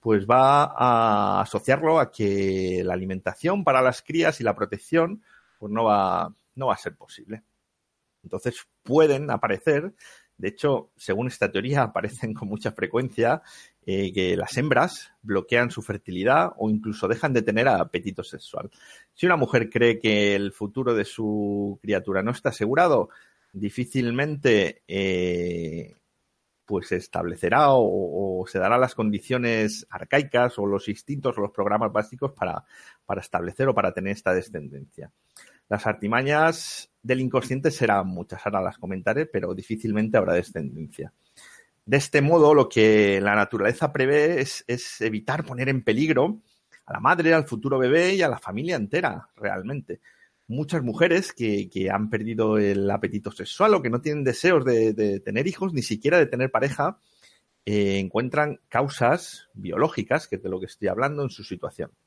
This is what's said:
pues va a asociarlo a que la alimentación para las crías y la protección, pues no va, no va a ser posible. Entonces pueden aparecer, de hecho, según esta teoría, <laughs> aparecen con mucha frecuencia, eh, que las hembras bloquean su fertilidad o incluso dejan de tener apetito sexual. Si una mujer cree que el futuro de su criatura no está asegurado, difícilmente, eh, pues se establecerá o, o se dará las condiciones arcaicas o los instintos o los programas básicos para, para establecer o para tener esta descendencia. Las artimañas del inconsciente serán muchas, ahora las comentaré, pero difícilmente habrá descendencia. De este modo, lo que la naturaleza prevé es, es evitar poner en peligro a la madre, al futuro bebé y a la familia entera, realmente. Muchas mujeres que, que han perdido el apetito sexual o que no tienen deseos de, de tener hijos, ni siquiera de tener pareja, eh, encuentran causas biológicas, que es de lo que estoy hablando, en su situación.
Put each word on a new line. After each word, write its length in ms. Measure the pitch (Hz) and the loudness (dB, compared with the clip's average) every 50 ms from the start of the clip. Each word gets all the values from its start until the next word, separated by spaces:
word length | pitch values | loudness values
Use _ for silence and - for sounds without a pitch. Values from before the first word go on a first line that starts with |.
pues 260 | _ 117 110 101 95 | _ 2 2 2 4
va 360 | 98 120 127 131 135 143 143 147 147 - | 4 4 6 6 6 6 6 4 2 0
a 640 | - 120 123 120 113 113 113 107 104 104 98 98 98 | 0 2 4 4 4 4 4 2 2 2 2 2 0
asociarlo 580 | 98 - - 104 - - 131 143 156 160 160 160 | 0 -2 -4 -6 0 0 0 2 2 2 2 2
a 140 | 139 - _ | 2 0 _
que 720 | - 110 101 98 98 98 98 95 95 95 92 92 90 92 | -4 -2 -2 0 0 0 0 0 -2 -2 -2 -2 -2 -2
la 100 | 92 90 | -2 -4
alimentación 680 | 92 92 95 95 95 - - 90 - - 165 185 202 185 | -4 -4 -6 -8 -6 -6 -8 -8 -4 -4 -2 -2 0 0
para 180 | 156 135 131 131 | 2 2 4 4
las 180 | 127 123 - | 2 0 -2
crías 400 | - _ 151 165 165 160 151 - | -10 _ -2 0 0 0 0 0
y 40 | 127 | -2
la 100 | 110 101 | -2 -2
protección, 680 | - 107 - - 101 - - - 165 165 170 196 214 _ _ _ _ _ _ _ _ | -2 -4 -6 -6 -12 -8 -2 0 0 0 0 -2 -10 _ _ _ _ _ _ _ _
pues 140 | - 104 104 | -10 -6 -4
no 120 | 110 117 | 0 2
va, 480 | 110 104 101 98 95 90 90 85 82 104 _ _ _ _ | 4 4 4 4 2 2 0 -2 -4 -8 _ _ _ _
no 140 | 127 135 131 | -6 -2 -2
va 60 | 104 | -2
a 40 | - | -2
ser 160 | - - - | -4 -12 -12
posible. 480 | _ - _ - - - - 107 107 _ _ _ _ _ _ _ _ _ _ _ _ _ _ _ _ _ | _ -20 _ -20 -20 -16 -16 -16 -16 _ _ _ _ _ _ _ _ _ _ _ _ _ _ _ _ _
Entonces 420 | 90 - 90 - 123 120 - - _ _ _ _ | -10 -10 -6 -6 -6 -8 -8 -16 _ _ _ _
pueden 440 | - 123 151 160 151 139 135 147 147 | 0 4 4 4 4 4 2 0 -4
aparecer, 600 | 123 107 - 113 101 - - - 151 143 156 190 - _ - - - - _ _ _ | -4 -2 -2 -2 -2 0 0 0 0 0 0 -4 -12 _ -20 -20 -20 -20 _ _ _
de 120 | _ - 95 | _ -10 -10
hecho, 440 | - _ - 147 139 113 - _ _ | -8 _ -2 0 0 0 -4 _ _
según 300 | _ - - 95 101 120 | _ -6 -6 -4 -4 -4
esta 240 | 127 - - - 101 | -6 -4 -4 -4 -2
teoría, 320 | - 190 196 127 143 143 131 | -2 -2 -4 -2 0 0 0
<laughs> 20 | |
aparecen 480 | 110 - 95 95 104 107 120 - 113 107 | 0 -2 -4 -6 -6 -8 -8 -8 -8 -8
con 160 | - - 101 | -8 -8 -8
mucha 220 | 101 107 - 113 | -8 -6 -6 -6
frecuencia, 720 | - - - - - 117 131 131 - - 113 117 120 - _ - - - - - _ _ _ | -6 -4 -6 -4 -2 -2 -4 -4 -2 0 0 0 0 0 _ -14 -20 -20 -20 -20 _ _ _
eh, 280 | - 95 95 101 95 - | -4 -2 -2 -2 -2 -2
que 240 | 98 92 90 87 | -2 0 0 0
las 200 | 92 - - - - | -2 -4 -4 -4 -4
hembras 540 | 131 156 135 117 139 180 - - - - _ _ _ | 0 0 2 2 2 0 -2 -10 -20 -20 _ _ _
bloquean 480 | 104 104 95 92 - - 120 120 120 | -4 -4 -4 -2 0 0 0 0 0
su 120 | - - 107 | -4 -10 -8
fertilidad 720 | - 104 101 _ - 92 90 92 117 131 156 175 180 - - | -8 -8 -8 _ -10 -8 -2 2 4 4 4 2 0 -2 -4
o 100 | - 110 | -2 -2
incluso 380 | 107 107 110 110 104 - - 95 | -2 -2 -2 -6 -8 -4 -2 -2
dejan 240 | 117 233 - 156 131 | -2 0 0 0 0
de 100 | 120 110 | 0 0
tener 240 | 113 104 110 120 135 | 0 0 2 2 2
apetito 540 | 120 92 82 - - 90 80 101 92 - 87 | 2 2 0 -2 -4 -6 -6 -6 -8 -10 -12
sexual. 480 | - - 78 - - - - - - _ _ - - - - - _ _ | -14 -14 -18 -18 -12 -12 -12 -12 -12 _ _ -20 -20 -20 -20 -20 _ _
Si 120 | _ - | _ 0
una 100 | 175 180 | 2 2
mujer 320 | 160 135 117 - 123 117 107 | 2 2 2 2 0 0 0
cree 280 | - 120 120 120 117 104 | 0 4 4 4 4 4
que 380 | - 110 104 104 104 101 101 | 2 2 2 4 4 4 2
el 160 | 98 101 98 95 | 0 -2 -4 -6
futuro 420 | - 107 101 104 131 131 123 120 | -8 -10 -8 -6 -4 -2 0 0
de 120 | 110 104 | 0 0
su 720 | - - - 113 107 107 107 104 101 101 101 101 101 98 - _ | -4 -4 -6 -4 -4 -2 -2 -2 -2 -2 -2 -4 -4 -6 -8 _
criatura 400 | 101 104 95 - - 95 95 95 | -2 -2 -2 -2 -2 -2 -2 -2
no 80 | 110 | -2
está 200 | 123 - _ 135 | -4 -2 _ -6
asegurado, 580 | 120 - 110 104 131 147 175 175 147 120 90 - - - _ _ _ _ _ _ _ | -2 -2 -2 -2 2 2 2 4 4 2 0 -2 -6 -20 _ _ _ _ _ _ _
difícilmente, 1300 | 98 101 104 - - 123 - - 135 123 120 117 123 143 151 151 143 143 131 117 104 95 80 - _ _ | -8 -8 -6 -4 -6 -8 -4 -2 -2 -2 0 -2 -2 -2 -4 -4 0 2 4 4 4 4 2 -2 _ _
eh, 1080 | _ 87 98 98 95 92 90 90 90 87 87 87 90 85 85 82 80 76 82 71 - - _ _ _ _ _ _ _ _ _ _ _ _ _ _ | _ -4 -2 0 0 0 0 0 0 -2 -2 -2 -4 -4 -6 -6 -8 -8 -10 -12 -14 -18 _ _ _ _ _ _ _ _ _ _ _ _ _ _
pues 220 | _ 107 92 87 - | _ -4 -4 -4 -2
se 80 | - | -4
establecerá 760 | 90 - - - 87 85 87 85 - - 87 101 131 151 143 | -4 -4 -6 -8 -6 -6 -6 -6 -4 -2 0 2 4 4 6
o, 720 | 135 131 117 104 95 98 98 87 73 90 98 98 92 92 92 | 6 6 4 4 0 -2 -4 -4 -4 -4 -4 -4 -4 -4 -6
o 40 | |
se 120 | - - 95 | -6 -4 -2
dará 180 | 92 95 113 | 0 2 4
las 180 | 123 127 123 - | 2 2 0 0
condiciones 920 | - 113 107 104 98 - - 127 127 120 117 117 113 110 107 107 - - _ | -2 -2 -2 -2 -4 -4 -4 -4 -2 -2 -2 0 0 0 -2 -4 -6 -14 _
arcaicas 680 | - - 92 - - 139 147 139 - 120 123 123 - - | -14 -16 -8 0 0 0 0 2 2 2 2 2 0 -2
o 80 | 101 | -2
los 200 | 101 101 98 - - | 0 0 -2 -2 -4
instintos 500 | 101 - - - 139 139 135 135 120 - | -8 -8 -8 -10 -10 -4 -4 -4 -2 -2
o 20 | |
los 100 | 101 101 | -4 -6
programas 400 | _ - 98 101 101 107 113 104 | _ -2 -2 0 0 0 0 0
básicos 420 | 85 104 107 107 - 123 - - - | -2 -2 -4 -4 -8 -8 -8 -8 -6
para, 300 | _ - 92 80 - - _ - - - - - _ _ | _ -6 -6 -6 -8 -10 _ -20 -20 -20 -20 -20 _ _
para 160 | _ 98 98 - | _ -6 -6 -6
establecer 460 | - - 85 87 90 - - 135 135 | -6 -6 -4 -4 -4 -4 -2 0 0
o 60 | 123 | 2
para 200 | 104 98 92 90 | 2 0 -2 -2
tener 180 | - 92 95 101 | -4 -6 -6 -6
esta 220 | 104 - - 92 | -4 -2 0 0
descendencia. 760 | 92 90 - - 85 76 67 69 69 69 - _ - - - _ _ _ _ _ - - - _ _ _ | 0 -2 -4 -12 -12 -12 -12 -16 -18 -20 -20 _ -20 -20 -20 _ _ _ _ _ -20 -20 -20 _ _ _
Las 200 | _ 101 104 - | _ -6 -4 -2
artimañas 1040 | 110 107 - - 104 117 120 131 139 147 151 160 165 165 165 - - - - - _ _ _ _ | -4 -4 -2 -2 0 0 0 2 2 2 4 4 2 2 0 -8 -12 -14 -14 -16 _ _ _ _
del 200 | 113 127 131 131 | -2 -2 0 0
inconsciente 480 | 127 117 131 120 - 127 131 135 165 | 0 0 -2 -2 -2 -6 -2 -2 -2
serán 380 | 143 - 131 113 104 101 92 95 | -2 0 2 2 2 2 2 -2
muchas, 360 | 92 90 87 - - 95 - | -6 -8 -10 -10 -12 -8 -8
ahora 160 | 104 101 98 | -4 -2 -2
las 160 | 92 92 92 | -2 -4 -6
comentaré, 480 | _ - 92 95 92 85 - 110 135 160 | _ -10 -10 -8 -4 -2 -2 -2 -2 -2
pero 300 | 160 - 101 87 87 90 | -2 -4 -6 -4 -4 -8
difícilmente 640 | 95 104 - 113 110 - 113 104 107 107 110 107 117 | -8 -8 -8 -10 -6 -4 -4 -2 -2 -2 2 2 2
habrá 160 | 95 90 87 | 2 2 2
descendencia. 800 | 87 87 - - 87 73 69 62 78 80 71 - - 71 73 _ _ _ _ _ - - - - - _ _ _ _ _ | 0 0 -2 -8 -10 -10 -10 -10 -12 -14 -14 -12 -14 -16 -16 _ _ _ _ _ -20 -20 -20 -20 -20 _ _ _ _ _
De 100 | - 113 | 0 0
este 240 | 143 139 - - 151 | 0 0 2 2 2
modo, 320 | 139 143 165 170 151 147 151 | 4 6 6 8 8 8 8
lo 160 | 147 131 - | 8 6 4
que 500 | - 117 110 107 107 107 104 101 98 98 98 | 4 4 6 8 8 6 6 6 4 2 2
la 120 | 104 104 | 2 2
naturaleza 560 | 107 101 101 - 107 98 104 135 - 165 151 143 | 2 2 0 0 0 0 0 0 0 -2 -4 0
prevé 480 | 139 131 131 143 151 147 156 175 147 135 | 0 0 2 2 4 2 2 2 0 -2
es, 200 | 139 - - - | -4 -6 -12 -6
es 340 | - 120 123 - - - - | -6 -6 -6 -6 -12 -10 -4
evitar 420 | 113 113 107 107 107 - 131 151 160 | -4 -4 -4 -4 -4 -4 -4 -4 2
poner 260 | - 131 120 131 131 | 2 2 4 4 2
en 120 | 139 131 117 | 0 0 2
peligro 600 | - 107 113 147 160 156 127 135 180 214 220 _ _ _ _ _ _ _ - _ | 2 2 4 4 4 4 4 4 2 2 -4 _ _ _ _ _ _ _ -20 _
a 80 | - - | -10 -10
la 80 | - | 0
madre, 320 | 107 131 175 175 165 160 165 | 2 4 4 4 4 4 4
al 140 | 160 147 | 4 2
futuro 320 | 139 - 110 110 139 139 131 | 0 -6 -6 -2 -2 0 2
bebé 360 | 131 123 135 160 175 180 196 | 2 4 4 4 4 4 2
y 60 | 196 | 2
a 80 | 175 151 | 2 0
la 100 | 120 - | 0 -2
familia 380 | - - 92 104 147 170 180 | -6 -10 -8 -6 -4 -4 -2
entera, 540 | 143 107 101 - 165 180 143 101 87 - _ _ | -4 -4 -2 -2 -2 -2 -2 -4 -6 -12 _ _
realmente. 640 | _ 107 101 98 95 92 110 143 143 - _ 87 - _ - _ _ _ _ _ _ _ _ | _ -6 -6 -6 -6 -6 -8 -8 -10 -10 _ -14 -14 _ -20 _ _ _ _ _ _ _ _
Muchas 340 | 107 139 151 143 - 165 131 | -6 -6 -4 -4 -4 -4 -2
mujeres 500 | 120 107 110 160 185 170 180 196 202 - | -2 0 2 2 2 2 2 0 -4 -8
que, 360 | - 123 110 104 98 101 92 | -6 -2 -2 0 -2 -4 -4
que 200 | _ 95 95 95 | _ -4 -2 -2
han 180 | 98 101 107 107 | 0 -2 -2 -2
perdido 500 | 110 107 107 110 117 107 113 107 107 107 | -4 -4 -4 -4 -2 0 0 2 2 2
el 320 | 104 101 101 98 98 101 | 2 2 2 0 0 0
apetito 400 | 98 104 - - - 104 - 104 | -2 -2 -4 -4 -6 -6 -8 -8
sexual 440 | - - 98 - - - 190 220 208 | -12 -12 -12 -14 -4 0 2 4 4
o 80 | 185 135 | 4 2
que 80 | 120 | 0
no 100 | 113 120 | -4 -2
tienen 240 | 147 156 151 147 143 | -2 -4 -4 -2 -2
deseos 420 | 131 120 - - 175 185 156 131 | -2 -2 2 2 4 4 4 4
de, 260 | 131 123 113 113 110 107 | 4 4 4 4 2 2
de 280 | 101 107 104 98 98 | 2 0 0 0 -2
tener 260 | - - 101 110 143 | -4 -4 -4 -2 -2
hijos, 260 | 180 180 - 190 190 165 | -2 -4 -4 -6 -4 -2
ni 100 | 139 113 | -4 -4
siquiera 360 | - 113 110 - 143 160 180 | -4 -6 -2 0 2 4 4
de 80 | 156 | 4
tener 240 | - - 120 127 131 | 2 2 -4 -4 0
pareja, 480 | - 113 127 139 135 - 143 165 214 _ _ _ _ _ _ - _ _ _ _ _ _ _ | 0 0 0 0 -2 -2 -2 -2 -2 _ _ _ _ _ _ -20 _ _ _ _ _ _ _
eh, 320 | - 104 104 101 98 98 98 | -2 0 0 2 2 0 0
encuentran 600 | 95 92 - 110 120 127 - 151 151 151 143 - _ _ | -2 -2 -2 -2 -4 -2 0 -2 -2 -2 -2 -10 _ _
causas 800 | - 120 135 139 - - 131 117 143 180 - - - - - _ _ | -2 -2 -2 -2 -2 0 2 2 2 2 -2 -10 -18 -20 -20 _ _
biológicas, 760 | 101 95 92 - 98 131 156 - - 107 - 123 156 - - | -12 -10 -6 0 0 0 0 0 -2 -4 -2 -2 -2 -2 -4
que 80 | - | -10
es 60 | 95 - | -8 -6
de 60 | 95 | -6
lo 120 | 92 92 | -6 -6
que 60 | 95 | -8
estoy 220 | 95 - _ - 98 | -10 -12 _ -4 -4
hablando, 340 | 92 104 127 143 151 147 143 | -2 -2 -2 -4 -2 -4 -6
en 80 | 131 | -6
su 140 | - - 107 | -8 -12 -14
situación. 460 | - - 175 - - - - 80 - _ _ _ | -12 -12 -10 -10 -12 -10 -10 -14 -14 _ _ _